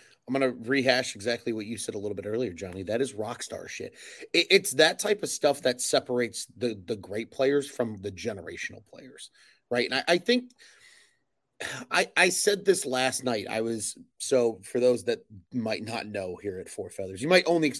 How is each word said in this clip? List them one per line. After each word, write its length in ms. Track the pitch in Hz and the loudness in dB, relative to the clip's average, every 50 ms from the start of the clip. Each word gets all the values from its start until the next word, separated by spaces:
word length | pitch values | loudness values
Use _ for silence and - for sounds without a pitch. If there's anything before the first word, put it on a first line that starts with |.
| - _ _ _ _ - | -20 _ _ _ _ -4
I'm 60 | 127 | -2
gonna 180 | 135 135 131 | 0 0 0
rehash 640 | 120 - 113 113 135 135 123 131 123 127 127 - - | 0 -2 -4 0 0 2 4 4 4 2 2 -2 -6
exactly 380 | 104 95 117 117 113 - 123 113 | -6 -4 -4 -4 -2 -2 -4 -4
what 120 | 110 107 | -4 -4
you 100 | 107 117 | -8 -8
said 200 | 107 - - 110 | -8 -8 -8 -8
a 20 | 107 | -6
little 160 | 101 104 101 | -6 -6 -6
bit 140 | 95 92 104 | -6 -6 -4
earlier, 260 | 107 117 127 104 87 | -2 -2 -2 -4 -4
Johnny. 300 | 82 101 92 90 95 95 | -8 -10 -10 -8 -8 -6
That 180 | 87 104 120 | -4 -2 -2
is 140 | 139 123 104 | -2 -2 -4
rock 260 | 104 107 113 120 - | -8 -8 -8 -8 -10
star 260 | - - - - - - | -10 -12 -12 -12 -12 -12
shit. 280 | - - - - - - - - - - - - | -12 -10 -12 -12 -14 -16 -20 -20 -18 -18 -10 0
It, 140 | - 170 165 - | 2 2 4 6
it's 200 | 185 196 190 - 135 | 6 4 4 4 4
that 260 | 131 156 160 175 - | 6 6 6 6 2
type 240 | - 202 214 208 - | 0 0 0 0 0
of 60 | 143 | -6
stuff 340 | - - - 147 139 - - | -4 2 2 2 2 2 2
that 180 | 135 120 123 | 0 0 0
separates 640 | - - - 135 - - 127 123 120 113 - - - - - | -2 2 2 0 0 2 -2 0 0 -2 -4 -8 -12 -12 -8
the, 240 | 101 117 120 110 101 92 | -4 -4 -4 -4 -4 -6
the 120 | - 117 101 | -6 -6 -6
great 340 | 90 92 98 110 113 - | -6 -8 -6 -8 -8 -6
players 360 | - - 135 139 143 143 139 139 | -2 0 2 2 2 2 0 -2
from 300 | - - 123 113 110 95 92 | -4 -4 -4 -4 -4 -8 -8
the 80 | 101 | -10
generational 760 | 95 87 - 117 104 95 80 85 90 - - - 98 - - _ - | -8 -6 -6 -8 -6 -8 -10 -12 -10 -8 -10 -10 -10 -12 -20 _ -20
players, 380 | - - - - - - - _ _ _ _ _ _ _ - | -20 -20 -20 -20 -20 -20 -20 _ _ _ _ _ _ _ -2
right? 180 | 123 120 120 - | 0 0 0 2
And 60 | 127 | 0
I, 80 | 135 - - | -2 2 2
I 100 | 175 180 | 2 2
think 320 | 180 - 240 247 247 247 _ _ - - - - - - - _ _ _ _ _ _ _ _ _ _ _ _ - | 4 4 2 2 2 -2 _ _ -20 -20 -20 -20 -20 -20 -20 _ _ _ _ _ _ _ _ _ _ _ _ -12
<sighs> 280 | - - - 131 - - | -10 -10 -10 -10 -8 -2
I, 220 | - 175 196 190 - | 0 0 0 2 4
I 140 | - 175 190 | 4 4 4
said 340 | 175 - - 202 208 190 - | 4 2 2 2 2 2 4
this 220 | - 185 180 - | 4 2 4 2
last 380 | 131 127 127 127 131 123 - 127 | -2 0 2 2 2 0 0 -2
night. 240 | 127 117 107 98 - | 0 0 0 -2 -2
I 120 | 110 113 | -2 -2
was, 360 | 113 117 117 110 104 - - - - _ _ - | 0 0 -2 -2 -4 -6 -8 -10 -16 _ _ -10
so 400 | - - 135 127 120 117 113 95 - | -2 4 4 6 6 6 2 0 -8
for 160 | - - 123 | -4 -2 2
those 240 | 120 123 123 117 95 | 4 4 4 4 2
that 200 | 120 117 - - _ 110 95 - _ | -2 -4 -4 -4 _ -20 -20 -16 _
might 320 | - 123 110 110 110 - 107 | -4 -4 -2 -2 -2 -4 -4
not 220 | 107 117 113 - | -6 -6 -6 -6
know 320 | 107 104 104 95 92 90 - | -6 -6 -6 -4 -6 -6 -6
here 200 | - 101 92 92 | -8 -8 -8 -8
at 100 | - - | -10 -12
Four 220 | - - 98 90 | -10 -10 -10 -10
Feathers, 320 | - - 98 92 95 92 120 | -8 -10 -10 -8 -8 -4 0
you 40 | 156 | 6
might 200 | 185 185 180 160 | 6 6 6 6
only 260 | 170 170 156 147 123 - | 2 4 2 2 0 0